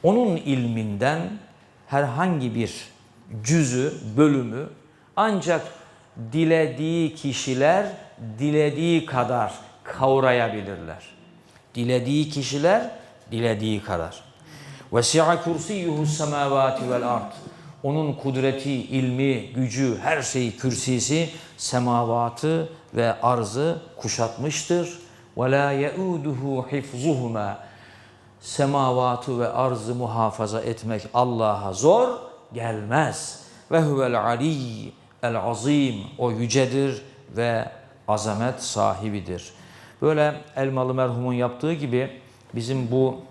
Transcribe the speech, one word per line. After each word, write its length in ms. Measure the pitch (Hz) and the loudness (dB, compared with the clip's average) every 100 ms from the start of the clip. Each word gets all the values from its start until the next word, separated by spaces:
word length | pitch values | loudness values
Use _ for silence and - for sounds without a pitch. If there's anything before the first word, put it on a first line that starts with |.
Onun 320 | 165 220 233 | 4 4 4
ilminden 840 | 165 143 131 120 113 107 101 127 160 180 208 - - - _ - | 0 0 0 0 -2 -2 0 0 0 -4 -8 -14 -20 -20 _ -2
herhangi 680 | 139 143 127 185 160 123 | 0 0 0 0 0 0
bir 180 | 113 107 - - - - - - 110 | -2 -2 -4 -16 -20 -20 -20 -16 -8
cüzü, 500 | 110 165 139 123 143 - 110 110 | 2 2 4 2 0 -4 -4 4
bölümü 520 | 151 139 120 113 160 - - _ _ | 6 4 -2 -8 -10 -14 -20 _ _
ancak 460 | - 220 202 151 165 - - - - - - 113 | 0 2 2 2 0 -2 -16 -20 -20 -20 -14 -4
dilediği 840 | 151 160 160 151 127 156 170 160 | 2 4 4 4 0 -2 0 -2
kişiler 680 | 156 143 120 - 127 143 190 202 185 - - 113 110 | -2 -6 -4 -2 4 4 4 0 -8 -18 -14 -12 -4
dilediği 680 | 147 151 151 135 170 165 | 2 4 2 2 2 2
kadar 480 | - 127 120 123 104 - - - | 2 -2 0 0 -2 -6 -18 -20
kavrayabilirler. 1200 | - - 135 135 131 123 113 107 98 90 82 82 - - - - - - _ | -14 0 4 6 6 4 2 -2 -8 -10 -10 -14 -16 -20 -20 -20 -20 -20 _
Dilediği 540 | 120 120 127 120 147 151 | -4 0 0 2 0 0
kişiler 640 | 143 127 143 160 220 - - - - - | -2 -4 2 4 4 0 -12 -20 -20 -8
dilediği 520 | 113 117 107 110 104 | -2 0 0 0 -2
kadar. 400 | - 87 80 - - - - - - - - | -2 -4 -4 -10 -20 -20 -20 -20 -20 -20 0
"Vesi'a 500 | 117 120 156 160 170 | 2 4 4 4 4
kursiyyuhus 760 | 165 160 - 202 170 151 151 151 | 0 -4 -4 -4 -2 0 -2 -2
semâvâti 720 | 151 143 139 135 135 131 123 | -2 0 2 4 2 0 -2
vel 240 | 123 120 | -2 0
ard." 180 | 117 101 - - - - - | -2 -4 -14 -18 -18 -20 -6
Onun 300 | 139 151 151 | -2 0 -2
kudreti, 580 | 135 135 131 135 135 143 | -2 -2 2 0 0 -4
ilmi, 840 | 131 - 135 131 123 139 123 101 | -4 -2 -2 0 2 2 0 -2
gücü, 440 | 117 127 117 135 107 | -4 -2 0 0 0
her 200 | 156 156 | 0 0
şeyi, 360 | 127 131 120 98 | 0 -2 -2 -2
kürsisi 720 | 131 117 131 127 117 156 160 - - - | -2 -2 0 0 2 0 0 -6 -18 -10
semavatı 1120 | - 123 123 120 117 117 120 120 151 165 160 - - | -2 0 2 2 2 0 0 -2 0 0 -2 -10 -6
ve 280 | 110 117 - | 0 0 2
arzı 600 | 120 120 104 117 160 165 - - | 2 2 0 0 -2 -2 -8 -10
kuşatmıştır. 1000 | 113 - 113 - 143 - - 175 170 - - - - - | -6 -2 -2 -2 -4 -4 0 0 0 -8 -18 -20 -14 -2
"Ve 140 | 127 | 2
lâ 200 | 139 143 | 4 2
ye'ûduhu 920 | 139 143 - 190 170 143 127 139 135 127 | 0 -2 -2 -4 -2 -4 -4 -4 -4 -4
hifzuhuma." 840 | 143 - 123 151 135 120 113 101 98 - - - - - - - - | -6 -6 -4 0 0 0 -4 -4 -8 -14 -20 -20 -20 -20 -20 -20 -20
Semavatı 1000 | - - 139 143 131 127 123 120 - 123 | -8 0 2 2 2 2 2 0 -4 -2
ve 100 | 117 | -2
arzı 460 | - 131 120 107 | 0 0 0 -4
muhafaza 680 | 123 120 113 110 104 110 110 | -4 -4 0 -2 0 -2 -2
etmek 460 | 117 113 110 107 - | -4 -4 -4 -6 0
Allah'a 600 | 120 123 113 110 101 101 | 0 2 2 0 0 -4
zor 360 | 92 139 220 247 247 - - - | 4 6 6 4 -2 -12 -20 -16
gelmez. 880 | 113 117 110 104 135 139 - - - - - - | -8 -6 -4 0 0 0 -2 -10 -12 -20 -20 0
"Ve 100 | 165 | 2
huvel 380 | 151 139 127 117 | 4 2 2 2
aliy 720 | 110 120 151 147 127 107 107 - - _ | 2 2 0 -2 -6 -8 -12 -16 -20 _
el 120 | 120 | -4
azim." 600 | 113 98 110 127 147 135 107 98 - | -2 -2 -2 2 4 2 -2 -10 -2
O 140 | 123 | -2
yücedir 680 | 110 120 131 127 135 139 120 - - - 110 | 0 2 2 2 2 0 -2 -12 -20 -10 -2
ve 340 | 120 113 110 - - - - | 0 0 -4 -12 -20 -10 -2
azamet 560 | 107 107 104 120 131 | 0 0 0 -2 -2
sahibidir. 880 | - 107 104 95 107 101 87 87 - - - - - - | -4 0 0 0 -4 -6 -6 -10 -10 -20 -20 -20 -20 -2
Böyle 400 | 147 151 151 143 - | 2 4 2 0 -10
Elmalı 380 | - 135 131 127 | -4 -2 0 0
merhumun 400 | 127 127 117 127 | 0 0 0 -2
yaptığı 400 | 123 123 123 151 | 0 -2 -2 -4
gibi 480 | 165 143 123 135 - - - - | -2 -2 -2 -2 -8 -20 -20 -10
bizim 360 | 117 113 135 117 | -8 -4 -2 0
bu 300 | 131 131 127 - | 2 2 0 -16